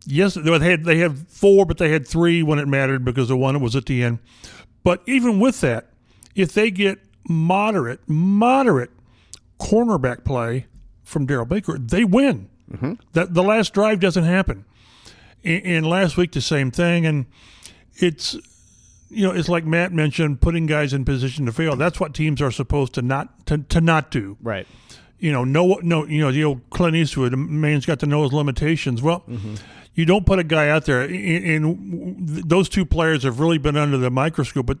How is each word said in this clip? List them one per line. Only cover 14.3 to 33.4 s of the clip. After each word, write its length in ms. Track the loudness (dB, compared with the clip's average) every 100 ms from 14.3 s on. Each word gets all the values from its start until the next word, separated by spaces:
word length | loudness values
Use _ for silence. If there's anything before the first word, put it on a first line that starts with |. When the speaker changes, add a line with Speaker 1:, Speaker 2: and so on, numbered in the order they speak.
| 2 0 -6 -12 _ _ _ -20 -20 -20 _
Speaker 1:
And, 200 | -4 -4
and 220 | -2 -2 0
last 300 | 0 0 0
week, 160 | -2
the 80 | -2
same 320 | -2 -2 -2
thing. 340 | 0 0 2 0
And 200 | -2 -4 _ -20 -20 -20 -20 _
it's, 400 | -2 -2 -2 -8 -10 -14 _ _ _ _ _ -12
you 160 | -2
know, 60 | 0
it's 180 | 0 -2
like 160 | -2
Matt 280 | 0 -2 0
mentioned, 480 | 0 0 0 -2 0
putting 260 | 0 0 0
guys 260 | -2 -2
in 120 | -2
position 420 | -2 -2 -4 -4 -4
to 60 |
fail. 240 | -2 -2 0
That's 240 | -2 -2
what 120 | -6
teams 300 | -4 -2 -2
are 80 | -2
supposed 420 | -4 -2 -2 -2
to 80 | -4
not, 440 | -4 -4 -6 _ -4
to, 120 | -4
to 220 | 0 2
not 300 | 4 2 0
do. 260 | -6 -6 -10
Speaker 2:
Right. 240 | -8 -8 -10 -18 -20 -20 -20 _
Speaker 1:
You 100 | -2
know, 140 | 0
no, 340 | 0 2 2 2
no, 240 | 0 -2 0
you 160 | 0
know, 100 | 0
the 100 | 2
old 260 | 0 -2 -6
Clint 260 | 0 2 2
Eastwood, 360 | 0 0 -2
"A 40 | -2
man's 500 | -4 -2 0 0 0
got 140 | -2
to 60 | 0
know 180 | 0
his 80 | 0
limitations." 680 | 0 -2 -2 -2 -2 -2 -2
Well, 200 | -2 -2 -6
Speaker 2:
Mm-hmm. 240 | -12 -10 -12 -16 -20 -10
Speaker 1:
you 100 | -2
don't 220 | 2 2 4
put 140 | 2
a 20 |
guy 240 | 2 2 2
out 160 | 2
there, 180 | 2 0
and, 100 | 0
and 1120 | -4 -2 -2 0 0 0 -2 -6 -10 -10 -8 -8
th-, 160 | -6
those 240 | 0 2 2
two 160 | 0
players 380 | 0 2 2 0
have 160 | 0
really 200 | 0